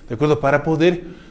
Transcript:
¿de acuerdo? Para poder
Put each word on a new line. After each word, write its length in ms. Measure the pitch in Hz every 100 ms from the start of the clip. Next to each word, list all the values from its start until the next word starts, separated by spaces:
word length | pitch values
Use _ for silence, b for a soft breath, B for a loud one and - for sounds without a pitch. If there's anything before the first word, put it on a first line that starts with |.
| B
¿de 60 |
acuerdo? 260 | 117 151 147
Para 220 | 139 143
poder 420 | 160 160 175 175 - B B